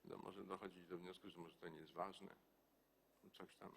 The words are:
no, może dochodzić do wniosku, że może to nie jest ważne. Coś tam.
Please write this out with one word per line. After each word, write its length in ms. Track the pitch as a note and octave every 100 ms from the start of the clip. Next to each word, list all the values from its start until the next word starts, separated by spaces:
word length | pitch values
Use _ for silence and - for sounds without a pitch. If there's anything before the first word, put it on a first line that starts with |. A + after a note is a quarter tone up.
no, 140 | - F2+
może 280 | - F#2+ F#2+
dochodzić 400 | F#2+ G2 F#2 F2
do 120 | F2+
wniosku, 320 | F2+ F#2 G2+
że 100 | E2+
może 160 | E2 -
to 120 | F2
nie 120 | D#2
jest 140 | D#2+
ważne. 420 | D#2+ F#2+ F#2 G2 - - - - - - - - - F#2+ -
Coś 160 | F#2+
tam. 180 | - F#2